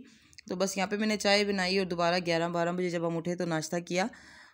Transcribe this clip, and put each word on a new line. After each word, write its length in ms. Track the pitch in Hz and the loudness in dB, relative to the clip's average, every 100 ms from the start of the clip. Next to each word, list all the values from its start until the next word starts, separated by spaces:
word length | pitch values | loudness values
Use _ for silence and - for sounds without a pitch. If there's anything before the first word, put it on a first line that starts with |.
| - - - - - | -4 -20 -20 -18 -8
तो 80 | 185 | -2
बस 200 | 190 196 | -2 0
यहाँ 120 | 185 | -2
पे 80 | 208 | 0
मैंने 200 | 214 214 | 0 0
चाय 260 | 202 202 | 4 4
बनाई 340 | 202 202 180 190 | 4 2 2 0
और 60 | 190 | 0
दोबारा 320 | 170 170 180 | 0 2 2
ग्यारह 280 | 170 165 170 | 2 0 2
बारह 220 | 170 170 | 0 0
बजे 180 | 180 180 | 0 -2
जब 140 | 170 | 0
हम 120 | 165 165 | -2 -2
उठे 180 | 165 175 | -2 -2
तो 100 | 175 | -2
नाश्ता 320 | 160 156 175 | -2 -2 -6
किया 280 | 175 180 214 - - - - | -2 -2 -2 -4 -20 -20 -20